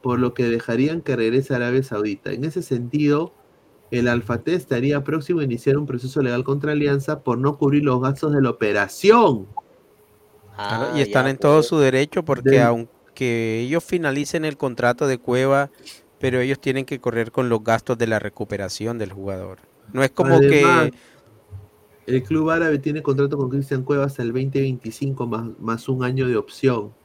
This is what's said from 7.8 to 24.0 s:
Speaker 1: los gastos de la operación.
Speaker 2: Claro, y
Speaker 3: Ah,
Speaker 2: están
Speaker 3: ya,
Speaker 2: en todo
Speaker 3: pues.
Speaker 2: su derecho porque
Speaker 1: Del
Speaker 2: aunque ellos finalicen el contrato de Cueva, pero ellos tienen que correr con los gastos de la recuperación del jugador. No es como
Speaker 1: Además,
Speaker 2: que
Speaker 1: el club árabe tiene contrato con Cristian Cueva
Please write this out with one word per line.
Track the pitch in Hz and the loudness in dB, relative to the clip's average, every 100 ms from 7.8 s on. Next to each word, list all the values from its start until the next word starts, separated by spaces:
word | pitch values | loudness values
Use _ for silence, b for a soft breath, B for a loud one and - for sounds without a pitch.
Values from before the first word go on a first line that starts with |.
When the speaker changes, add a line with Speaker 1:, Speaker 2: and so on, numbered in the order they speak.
Speaker 1:
los | 147 127 | 2 2
gastos | 131 139 156 | 0 -2 0
de | 147 | 2
la | 127 | 2
operación. | - 107 101 101 - 196 233 208 117 95 - _ _ _ _ _ _ _ _ - - 101 | 2 0 2 0 0 4 6 6 2 -6 -16 _ _ _ _ _ _ _ _ -20 -12 -6
Speaker 2:
Claro, | 113 131 | -4 -2
y | 143 | 0
Speaker 3:
Ah, | |
Speaker 2:
están | 117 113 131 | 2 2 2
Speaker 3:
ya, | |
Speaker 2:
en | 135 | 2
todo | 151 151 | 4 4
Speaker 3:
pues. | |
Speaker 2:
su | 156 160 | 4 2
derecho | 135 131 143 - 156 | 4 2 0 -4 -2
porque | 131 127 135 | 0 4 6
Speaker 1:
Del | |
Speaker 2:
aunque | 120 117 117 _ _ - 127 117 113 110 | 6 2 -4 _ _ -6 -2 -2 -2 -2
ellos | 123 165 | -2 -4
finalicen | - 180 156 135 143 170 156 | -2 -2 -2 -2 -2 -4 -4
el | 139 | -4
contrato | 135 117 120 123 147 | -6 0 0 0 0
de | 127 | -2
Cueva, | - 123 135 139 139 B B B B _ | 0 0 2 2 0 B B B B _
pero | 135 127 | -2 0
ellos | 123 135 | -2 -2
tienen | 139 131 131 | -2 -4 -4
que | 131 | -6
correr | 123 117 113 | -4 -2 -2
con | - 123 | -2 0
los | 117 | 0
gastos | 110 113 - 117 | 2 0 0 -2
de | 117 | 0
la | 110 | -2
recuperación | 104 - 104 101 95 - 107 117 | -4 -10 -8 -6 -8 -6 -6 -6
del | 101 | -8
jugador. | 101 98 95 95 92 _ _ - | -8 -10 -8 -10 -16 _ _ -12
No | 127 | -2
es | 135 | -2
como | - 135 135 | 2 4 6
Speaker 1:
Además, | 139 | 8
Speaker 2:
que | 143 139 135 143 - b b b _ _ - - _ _ _ - | 6 6 4 2 -4 b b b _ _ -20 -20 _ _ _ -2
Speaker 1:
el | 127 | -2
club | 127 160 156 | 0 0 2
árabe | 165 165 143 | 2 2 0
tiene | 143 151 | -2 -4
contrato | 151 135 139 143 | -2 2 2 0
con | 131 | -2
Cristian | 139 139 135 | -2 -2 -4
Cueva | 127 143 | 0 0